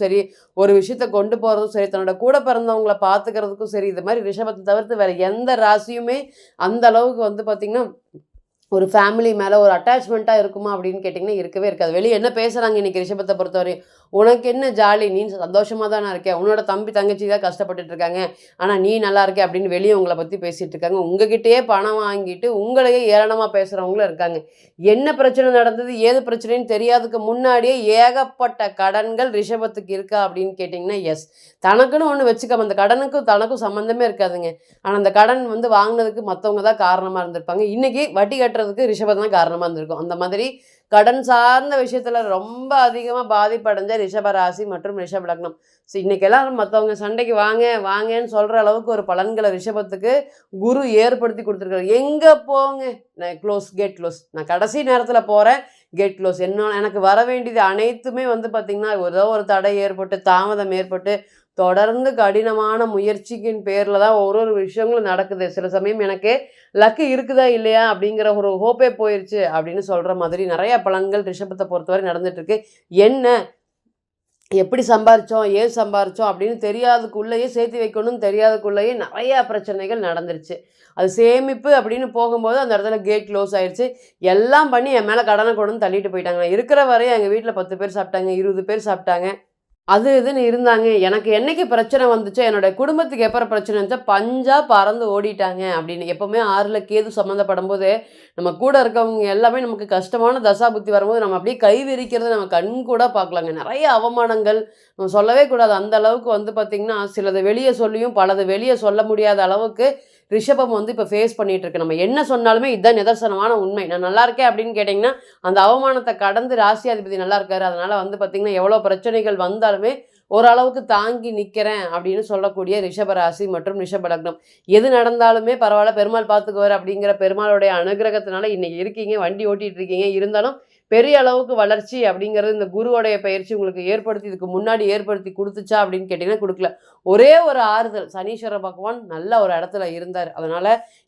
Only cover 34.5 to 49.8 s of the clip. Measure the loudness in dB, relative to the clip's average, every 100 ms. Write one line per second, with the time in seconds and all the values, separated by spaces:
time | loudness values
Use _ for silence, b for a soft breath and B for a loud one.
34.5 | -10 b b -4 0 2 6 6 4 -2
35.5 | -4 2 2 4 0 -2 -4 -8 -4 -2
36.5 | 0 0 2 2 2 -2 -6 -6 -8 -6
37.5 | -4 -2 -2 -2 -2 -2 0 0 0 0
38.5 | 0 -4 -2 -2 0 0 0 2 2 2
39.5 | 0 -4 -6 -8 -8 -8 -6 -4 -4 -6
40.5 | -8 b b _ 4 6 4 2 4 6
41.5 | 4 2 -2 -2 -4 -2 -2 -2 -4 -6
42.5 | -12 0 2 4 2 -6 -6 -2 0 0
43.5 | 0 -2 -2 -2 -4 -4 -2 -2 0 -2
44.5 | -2 -8 -8 -8 -8 -8 -6 -6 -8 -10
45.5 | -14 _ _ _ -6 -2 0 4 4 2
46.5 | -2 -2 0 0 -2 -6 -4 0 0 2
47.5 | 2 0 0 -2 -2 -2 -4 -2 0 2
48.5 | 2 2 0 -2 -4 -2 -2 -2 -2 -2
49.5 | -2 -6 -8